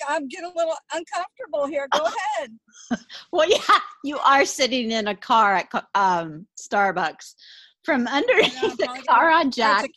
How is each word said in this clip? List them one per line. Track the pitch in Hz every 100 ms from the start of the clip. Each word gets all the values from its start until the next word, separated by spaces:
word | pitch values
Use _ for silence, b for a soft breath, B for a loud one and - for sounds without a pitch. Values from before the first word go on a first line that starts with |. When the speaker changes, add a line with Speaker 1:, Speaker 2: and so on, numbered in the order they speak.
| 285
Speaker 1:
I'm | 311 277
getting | 370 349
a | 339
little | 330 311 -
uncomfortable | 320 339 359 370 - 494 302 277
here. | 302 277
Go | 285 320 -
Speaker 2:
<laughs> | 440 -
Speaker 1:
ahead. | 269 226 _ - - 240 B B B
Speaker 2:
Well, | 339 320
yeah, | - - 392 - -
you | 277 294
are | - 277
sitting | - - 262 254 226
in | 226 208
a | 196
car | - 233 208 190
at | -
co-, | 220 -
um, | 180 185 175 165 156 196 -
Starbucks. | - 214 196 175 165 - - B B B B _
From | - 285 240
underneath | 277 466 440 349 254
Speaker 1:
I |
know, | 392
I'm | 254
Speaker 2:
the |
Speaker 1:
probably | 285 254
Speaker 2:
car | 254 240 320
Speaker 1:
gonna | 320
Speaker 2:
on | 285
Jack | 240 220 202
Speaker 1:
catch | 262